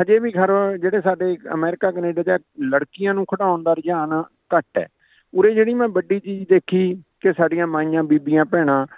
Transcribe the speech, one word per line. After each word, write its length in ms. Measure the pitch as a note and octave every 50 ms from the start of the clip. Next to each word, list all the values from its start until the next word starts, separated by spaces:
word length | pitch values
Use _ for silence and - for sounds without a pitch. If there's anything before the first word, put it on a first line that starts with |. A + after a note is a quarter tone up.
ਹਜੇ 180 | F3+ F#3 G#3+ A3+
ਵੀ 120 | A#3 A#3
ਖਰ-, 460 | G3 F3 F#3 F#3+ G3 G3+ G3+ G3 G3 F3+
ਜਿਹੜੇ 240 | E3+ F#3 F#3+ G#3
ਸਾਡੇ 360 | D#3 F#3+ F#3 E3 F3+ F#3 F3+ D#3+ - - D#3+
ਅਮਰੀਕਾ 380 | D#3+ D#3+ E3 F3 - - F#3+
ਕੈਨੇਡਾ 320 | F3 F3+ F3 E3+ E3 E3+ E3+
'ਚ 180 | F3+ F#3 F3+ - _ _ -
ਲੜਕੀਆਂ 520 | C#3+ C3 C3+ C#3 - - _ - G3 G3 G3
ਨੂੰ 120 | G3 F#3+
ਖਿਡਾਉਣ 380 | - - F#3 G3+ F#3+ F3 E3+ D#3+
ਦਾ 100 | E3 E3
ਰੁਝਾਨ 500 | E3 D3+ E3 F3 E3 D#3 D3+ D#3+ D#3+ - - _ _ _ _ F#3+ E3
ਘੱਟ 200 | - - _ G2
ਹੈ। 100 | E2 - _ _ _ _ _ _ _ _ -
ਉਰੇ 200 | F3+ F#3+ G#3+ A3+
ਜਿਹੜੀ 200 | A3 A3 A3+ A#3+
ਮੈਂ 140 | B3 A#3+ A3+
ਵੱਡੀ 320 | F#3+ F#3 F3+ - G3 G3+
ਚੀਜ਼ 260 | - G3 G3 F#3+ G3 -
ਦੇਖੀ 460 | F#3+ F3+ - - F#3 F#3 F#3+ F3+ F3+ F#3+ D#3+ _ _ _
ਕਿ 120 | - F#3+ F3
ਸਾਡੀਆਂ 340 | - E3+ D#3+ E3 E3+ E3+ E3+
ਮਾਈਆਂ, 360 | D#3+ D#3 D#3 D#3 D#3+ D#3+ D#3
ਬੀਬੀਆਂ, 420 | D3+ D3+ D3+ C#3+ C#3+ D3+ D#3 D3+
ਭੈਣਾਂ 420 | - - F3 D#3+ C#3+ C#3 C#3 C3+ - -